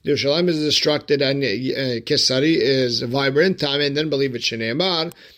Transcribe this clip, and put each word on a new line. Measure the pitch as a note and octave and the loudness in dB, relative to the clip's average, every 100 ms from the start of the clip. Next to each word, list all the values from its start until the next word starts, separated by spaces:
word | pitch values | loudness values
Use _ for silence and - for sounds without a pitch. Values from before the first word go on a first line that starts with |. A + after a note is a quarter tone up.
Yerushalayim | C#3+ C3+ C3+ D#3+ F3+ | -2 0 2 2 2
is | D#3 | 0
destructed | D3+ - D#3+ D3 D3 C#3+ | 0 2 2 0 0 0
and, | C3+ C#3 | 2 0
uh, | B2+ G2+ C3 - C3+ A#2+ | 0 -2 -2 -4 -4 -4
Kesari | - C#3+ - C3 D3+ E3 | -2 0 2 2 2 2
is | B2+ C3+ B2 A#2 | 2 2 0 -2
vibrant, | B2 C3+ C#3 C#3 F#3+ F#3 | -2 -2 0 2 2 2
Tamen, | D3 C#3+ C#3+ | -2 0 0
then | C#3 D#3 | -2 -2
believe | C#3 C3+ | -2 -2
it, | A#2+ | -2
Shneimar, | - A2+ A2+ C#3 F#3 E3 E3 - - | -4 -4 -2 -2 0 -2 -4 -8 -20